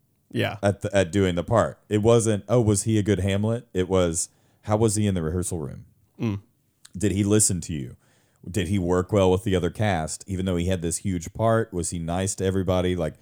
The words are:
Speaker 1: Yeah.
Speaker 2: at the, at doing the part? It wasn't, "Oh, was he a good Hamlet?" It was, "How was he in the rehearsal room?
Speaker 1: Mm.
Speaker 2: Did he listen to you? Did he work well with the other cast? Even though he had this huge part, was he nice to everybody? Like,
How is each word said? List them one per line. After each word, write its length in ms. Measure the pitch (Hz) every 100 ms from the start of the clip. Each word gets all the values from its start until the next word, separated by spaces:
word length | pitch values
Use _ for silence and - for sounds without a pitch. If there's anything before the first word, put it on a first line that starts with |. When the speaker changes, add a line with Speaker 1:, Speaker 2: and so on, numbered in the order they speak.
| _ _ _
Speaker 1:
Yeah. 260 | 117 104 98
Speaker 2:
at 180 | 101 95
the, 140 | 101 101
at 160 | 87
doing 240 | 98 92 87
the 80 |
part? 360 | 82 113 78 - _
It 120 | 104
wasn't, 420 | 110 117 110 101 -
"Oh, 140 | 123
was 220 | 107 101
he 140 | 113 107
a 40 |
good 160 | 101 92
Hamlet?" 480 | 98 98 110 117 -
It 140 | 92 90
was, 400 | 95 87 80 - _ _ _
"How 120 | - 107
was 180 | 113 101
he 120 | 104
in 80 | 92
the 80 |
rehearsal 340 | 78 90 85 87
room? 260 | 67 - - _ _ -
Speaker 1:
Mm. 220 | 117 98 - _ _ _ - 85
Speaker 2:
Did 180 | 101
he 100 | 92
listen 360 | 101 107 107 90
to 120 | -
you? 220 | 76 64 - _ _ _ _ -
Did 200 | 98 85
he 100 | 101
work 340 | 87 90 90
well 200 | 104 92
with 140 | 92 104
the 100 | 92
other 140 | 85
cast? 520 | - 107 85 78 - -
Even 180 | 92 95
though 120 | 87
he 100 | 87
had 140 | 92
this 140 | 85 -
huge 360 | 98 90 87
part, 400 | - 113 113 113
was 160 | 90 80
he 80 | 87
nice 380 | 82 90 95 -
to 100 | 95
everybody? 500 | 95 92 92 90 90
Like, 200 | 78 -